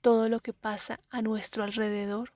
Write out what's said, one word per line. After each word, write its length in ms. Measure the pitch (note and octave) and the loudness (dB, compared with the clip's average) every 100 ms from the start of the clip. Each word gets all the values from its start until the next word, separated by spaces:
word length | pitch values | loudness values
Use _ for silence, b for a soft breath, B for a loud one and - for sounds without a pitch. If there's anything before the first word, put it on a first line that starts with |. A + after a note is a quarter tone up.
todo 260 | A#3+ A3+ A3+ | 6 6 4
lo 120 | A3+ | 0
que 140 | - | -4
pasa 480 | - G#3+ G#3 - A3+ _ | -8 -6 -4 -6 -8 _
a 100 | B3 | -4
nuestro 420 | A3 G#3+ - A3+ | -2 0 -2 -2
alrededor 680 | G#3 G#3+ G#3+ G#3 G3+ G#3 B3 | -2 0 0 0 -2 -4 -6